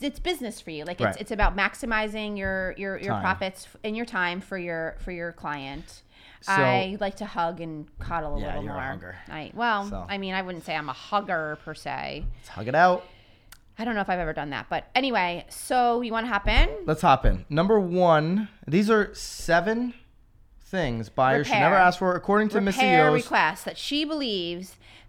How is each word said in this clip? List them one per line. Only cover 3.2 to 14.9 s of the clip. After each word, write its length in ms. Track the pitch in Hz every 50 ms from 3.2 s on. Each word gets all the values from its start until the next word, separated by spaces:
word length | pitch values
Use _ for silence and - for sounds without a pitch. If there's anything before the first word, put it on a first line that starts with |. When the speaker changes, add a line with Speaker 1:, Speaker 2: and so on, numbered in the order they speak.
| 185
Speaker 1:
profits 440 | 185 190 190 202 190 185 - - - -
f-, 40 | - -
and 120 | 220 214
your 100 | 226 240
time 340 | - - 185 180 175 175 190
for 180 | - - 196 190
your, 380 | 175 175 165 165 160 160 - -
for 140 | - 190 180
your 180 | 170 170 170
client. 720 | 165 - - 156 147 143 135 135 139 151 180 - - - _ _ _ - - - - -
Speaker 2:
So 100 | - - 190
Speaker 1:
I 440 | 190 190 185 190 190 190 185 196 208
like 140 | 208 196 196 -
to 80 | 208
hug 340 | 202 - - 170 170 180 165
and 260 | 165 160 156 151 147 - - -
cuddle 360 | - - 175 170 156 151 147
a 40 | 143
Speaker 2:
Yeah, 60 | 104 95
Speaker 1:
little 160 | 92 95 95
Speaker 2:
you're 80 | - -
a 20 |
Speaker 1:
more. 80 | - 131 135
Speaker 2:
hugger. 260 | - 92 87 90 90 90 - -
Speaker 1:
I, 220 | - 156 147 - -
well, 340 | 214 233 240 220 202 196 202
Speaker 2:
So 160 | 202 190 175 185
Speaker 1:
I 100 | 202 196
mean, 160 | 196 190 185
I 80 | 190 190
wouldn't 220 | 185 180 165 160
say 100 | - 160
I'm 140 | 156 151 143
a 40 | 131
hugger 640 | - - - 208 202 208 190 180 160 156 151 151 - -
per 100 | 165 151
se. 500 | - - 143 131 131 139 139 139 147 - - - -
Speaker 2:
Let's 100 | - -
hug 180 | - - 110
it 80 | 117 131
out. 300 | 156 175 185 180 180 - - - - - - - _ _ - - - _ _ _ -
Speaker 1:
I 60 | 220
don't 100 | 247 226
know 60 | 208
if 100 | 196 202
I've 80 | 185 180
ever 140 | 170 156 156
done 180 | 160 147 151
that, 160 | 139 113 110 -
but 180 | 175 160 - -